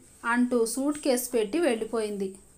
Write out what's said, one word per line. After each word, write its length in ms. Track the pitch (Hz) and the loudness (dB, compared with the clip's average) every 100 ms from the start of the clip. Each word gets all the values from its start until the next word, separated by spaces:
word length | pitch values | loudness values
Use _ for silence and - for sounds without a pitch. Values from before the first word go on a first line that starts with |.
| - - 233 | -20 -8 -2
అంటూ 400 | 240 247 247 226 | 2 2 2 0
సూట్ 340 | 262 277 294 | 0 -2 0
కేసు 320 | 302 247 - | 0 0 0
పెట్టి 280 | 233 208 302 | -2 0 2
వెళ్ళిపోయింది." 760 | 330 220 220 233 214 202 190 - - | 2 0 -2 -4 -4 -4 -6 -8 -18